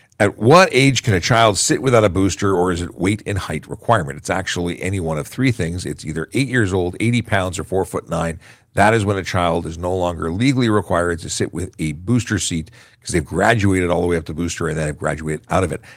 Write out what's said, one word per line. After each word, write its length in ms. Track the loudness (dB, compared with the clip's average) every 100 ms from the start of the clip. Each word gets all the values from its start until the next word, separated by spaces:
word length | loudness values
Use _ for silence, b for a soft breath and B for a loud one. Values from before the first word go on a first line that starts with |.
| b 0
At 180 | 0 4
what 300 | 6 8 6
age 320 | 4 4 2
can 120 | 2
a 60 | 2
child 380 | 4 4 4 4
sit 240 | 0 0
without 220 | 4 4
a 40 | 4
booster, 460 | 4 0 0 0
or 160 | 2 2
is 100 | 0
it 140 | -6
weight 280 | -2 -2 -2 -4
and 100 | -6
height 300 | -6 -8 -8
requirement? 520 | -6 0 0 0 -6
It's 120 | -4
actually 500 | -4 -4 -4 -4 -4
any 200 | -4 -4
one 180 | -2 -4
of 80 | -6
three 240 | -2 0
things. 340 | 0 -2 -4
It's 200 | -6 -8
either 240 | -8 -6 -4
eight 140 | -2 0
years 260 | 0 2
old, 240 | 0 -2 -2
eighty 200 | 0 0
pounds, 380 | 0 -2 -2 -6
or 60 |
four 200 | -4 -2
foot 240 | -2 -6 -4
nine. 300 | -4 -4 -6 B B B
That 200 | 2 4
is 100 | 4
when 140 | 2 -2
a 60 |
child 420 | -2 0 0 0 -4
is 100 | -6
no 180 | -4
longer 360 | -2 -2 -2 -4
legally 380 | 0 0 2 2
required 500 | 2 0 0 0 -2
to 80 | -6
sit 240 | -4 -4
with 220 | -6 -8 -6
a 120 | -6
booster 460 | -4 -2 -2 0 -4
seat, 320 | -2 -6 -8 B B B
'cause 100 | -4
they've 140 | -4
graduated 640 | -2 0 2 4 2 2 2
all 100 | 0
the 60 | 0
way 100 | -2
up 100 | -4
to 80 |
booster 340 | -6 -6 -4 -4
and 100 | -2
then 80 | -4
have 120 | -4
graduated 460 | -4 -4 -6 -8 -2
out 140 | -2
of 80 | 0
it. 80 | -4 B